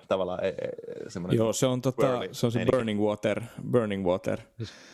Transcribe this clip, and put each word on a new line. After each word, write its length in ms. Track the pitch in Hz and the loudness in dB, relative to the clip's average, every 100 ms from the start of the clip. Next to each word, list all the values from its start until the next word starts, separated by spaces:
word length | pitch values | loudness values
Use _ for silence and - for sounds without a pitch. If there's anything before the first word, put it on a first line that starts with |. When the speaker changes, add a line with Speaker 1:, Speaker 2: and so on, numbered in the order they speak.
| - | -2
Speaker 1:
Tavallaan, 360 | 95 90 90 | 0 0 -2
e, 40 | 95 | -2
e, 60 | - - - - - - | -2 -6 -8 -12 -12 -10
semmonen 280 | 95 87 117 | -8 0 2
Speaker 2:
Joo, 160 | 110 | 4
se 140 | 104 135 | 2 2
on, 140 | 127 | 2
tota, 200 | 131 120 135 123 | -2 0 0 0
Speaker 1:
swirly 160 | 95 | -4
Speaker 2:
se 120 | - 120 | -2 0
on 60 | |
se 60 | 113 | 2
Speaker 1:
meininki. 180 | - 127 | 2 2
Speaker 2:
Burning 240 | 113 104 | 2 2
Water, 420 | 104 104 110 101 113 - - | 2 2 0 0 -4 -10 0
Burning 360 | 123 110 98 90 | 2 2 0 2
Water. 340 | 92 110 104 - - | 2 0 -4 -6 -12
Speaker 3:
Siis 160 | 110 - - | -12 -12 -20